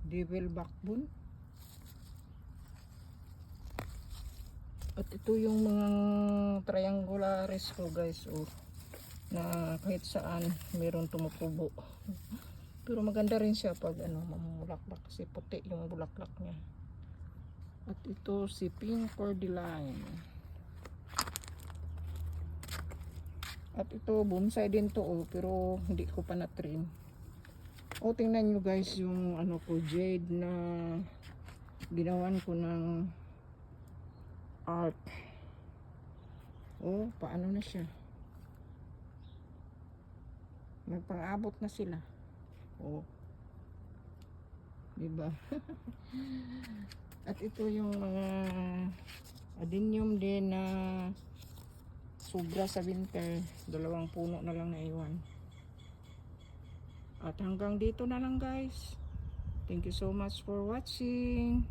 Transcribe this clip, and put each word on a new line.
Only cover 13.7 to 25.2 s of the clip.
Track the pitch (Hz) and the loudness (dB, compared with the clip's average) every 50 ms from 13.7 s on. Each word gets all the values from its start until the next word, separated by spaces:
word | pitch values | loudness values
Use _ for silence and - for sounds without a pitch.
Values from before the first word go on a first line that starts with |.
| 175 | 2
pag, | - - 170 165 - | 2 0 0 0 2
ano, | - 175 165 156 | 0 0 0 0
mamulaklak | 170 170 156 160 165 165 - 156 160 170 170 156 - - 190 - - - | -2 -2 -4 -4 -4 -4 -4 -4 -4 -4 -4 -6 -6 -8 -8 -8 -10 -10
kasi | - - - | -6 -6 -6
puti | - - 185 - - - 175 - | -6 -6 -8 -6 -4 -6 -4 -2
yung | 190 180 165 165 165 | -2 -4 -2 -2 -4
bulaklak | 170 160 160 151 - - - - - - | -2 -4 -4 -4 -6 -8 -8 -8 -6 -6
niya. | 180 175 170 151 - - - - - - - - - - - - - - - - - - - - - - - - - - | -6 -6 -4 -6 -8 -10 -10 -12 -12 -10 -10 -10 -10 -10 -10 -10 -10 -10 -10 -10 -12 -12 -12 -12 -12 -12 -12 -10 -6 -6
At | 196 - - | -6 -6 -4
ito | - 190 - - - 202 202 196 | -6 -6 -4 0 2 2 4 2
si | 196 - - 190 175 | 2 0 0 -2 -2
pink | - - - 214 226 233 226 220 - - | -2 -2 -2 0 2 2 2 0 0 0
cordyline. | 202 202 196 185 196 185 180 175 175 170 160 156 147 135 127 143 139 - - 165 - - - - - - - - - - - - - - - - - - - - - - - - - - - - - - - - - - - - - - - - - - - - - - - - - - - - - - - - - - - - - - - - - - - - - - - | 0 0 2 2 2 0 0 0 0 -2 -2 -2 -2 -2 -2 -4 -4 -6 -6 -8 -8 -8 -12 -12 -10 -10 -12 -10 -12 -12 -12 -12 -10 -10 -12 -12 -12 -4 -2 -2 -2 0 -2 -6 -6 -6 -10 -8 -8 -8 -6 -6 -4 -4 -4 -4 -4 -4 -2 -2 -2 -2 -2 -2 -4 -4 -4 -6 -6 -6 -6 -4 -4 -4 -6 -6 -8 -8 -8 -6 -8 -6 -6 -6 -6 -6 -6 -8 -8 -4 0
At | - 202 - | 0 0 0
ito, | - 220 - - 220 214 | 0 -4 4 6 8 8
bonsai | 208 202 180 185 196 214 - 240 214 202 | 8 8 8 6 6 6 6 6 4 8
din | 196 214 208 202 - | 8 8 6 8 4
to, | 220 | 4
oh, | 190 151 175 170 | 4 4 4 2